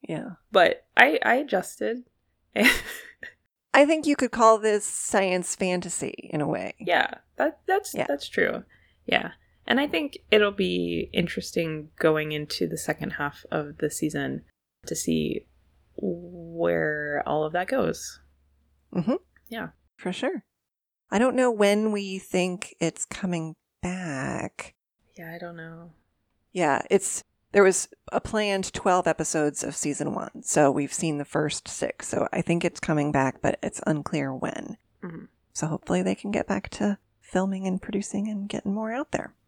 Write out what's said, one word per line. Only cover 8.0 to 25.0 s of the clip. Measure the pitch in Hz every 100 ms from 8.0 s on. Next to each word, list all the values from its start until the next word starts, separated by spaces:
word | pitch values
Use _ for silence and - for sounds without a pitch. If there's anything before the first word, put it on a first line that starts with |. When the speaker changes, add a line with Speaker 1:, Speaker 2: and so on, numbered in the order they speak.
| -
Speaker 2:
that's | 285 -
true. | - - - - _ _ _ -
Yeah. | - - - _ _ -
And | 254
I | 294
think | 330 285 - _
it'll | 214 208
be | 202 185 180 - 165 -
interesting | - - - - - 165 156 151 _
going | 160 156 151
into | 151 151 - 165
the | 160
second | - 170 156
half | - 147 - -
of | 160 147 147
the | 151
season | - 156 151 135 135 - _ _ _ -
to |
see | - - 82 76 - _ _ _ _ _ -
where | 196 170 175 175 165 165 170 170 156 151 147 147 -
all | 151
of | 156
that | 170 185
goes. | 262 87 - - - _ _ _ _ _ _ _
Speaker 1:
Mm-hmm. | 185 175 311 _ _ _
Speaker 2:
Yeah. | 226 165 _ _ _
Speaker 1:
For | 190
sure. | 180 262 330 _ _ _ _ _ _ _
I | 196
don't | 254 254
know | 254
when | 220 202 208 220
we | 208 196 190
think | - 185 180 180 - -
it's | 165 -
coming | - - 196 175 160 156 _ _
back. | 180 185 175 135 135 - 185 - - _ _ _